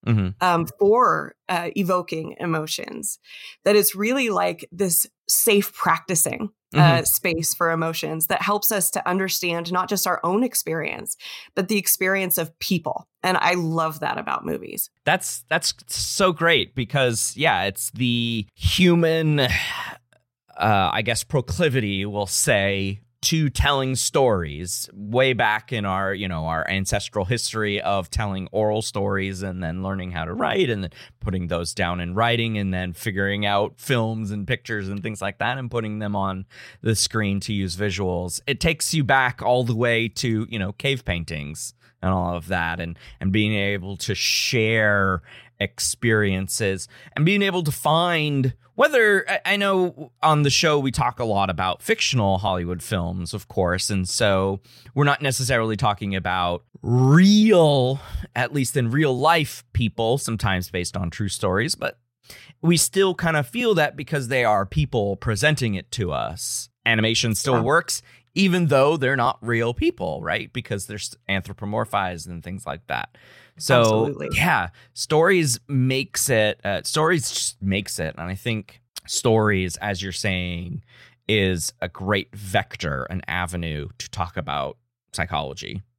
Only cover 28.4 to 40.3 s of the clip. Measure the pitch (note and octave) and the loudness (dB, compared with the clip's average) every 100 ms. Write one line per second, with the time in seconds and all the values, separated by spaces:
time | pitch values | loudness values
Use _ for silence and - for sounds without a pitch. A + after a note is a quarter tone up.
28.4 | F#2 G2 G#2+ G#2+ A2 G#2 G2+ G2 G2 F#2+ | -4 0 2 0 -2 -2 -2 0 -2 -4
29.4 | G2 F2+ E2+ F2+ F#2+ F#2+ F2+ E2+ D#2+ A3 | -6 -4 -4 -4 -4 -4 -6 -6 -6 -4
30.4 | - G3 D#3 G#2+ F2+ - - _ G#2+ F#2 | -2 0 0 0 -4 -10 -20 _ -4 -4
31.4 | F2 E2+ E2+ - F2 F2+ F2 F#2 A#2 A#2 | -2 -4 -4 -2 -2 -2 -4 0 2 2
32.4 | A#2 G#2+ G2 F#2 F2+ E2+ - F#2+ G2 G2+ | 0 -2 -2 -2 -4 -6 -6 -2 -2 0
33.4 | G#2 G2+ G#2 - - B2+ A2 A2 G#2+ G#2 | 2 2 0 -4 -2 0 0 -2 -4 -6
34.4 | G2 B2 - A2 F#2+ G2+ G#2 G#2+ G2 G2 | -4 -6 -4 -6 -6 -6 -8 -6 -8 -4
35.4 | A2 C3 B2+ A#2+ A2 G#2+ G#2 G2+ G2 F#2+ | -4 -4 -4 -4 -4 -4 -4 -2 -2 -4
36.4 | F#2+ - - - A2+ A2 - A#2 G#2 G2 | -10 -16 -20 -6 -2 0 0 0 0 -2
37.4 | F#2+ G#2 F#2+ E2+ G#2 F2+ F#2+ F2 F2+ - | -2 -4 -4 -2 -4 -2 -2 -2 -4 -8
38.4 | - - E3 D#3+ - D#3+ C3+ C3+ B2+ B2 | -6 -2 0 0 -2 0 4 4 4 0
39.4 | A2 B2 A#2+ A2 A#2+ A#2 A2+ - B2 | 2 2 2 0 2 2 0 -2 -2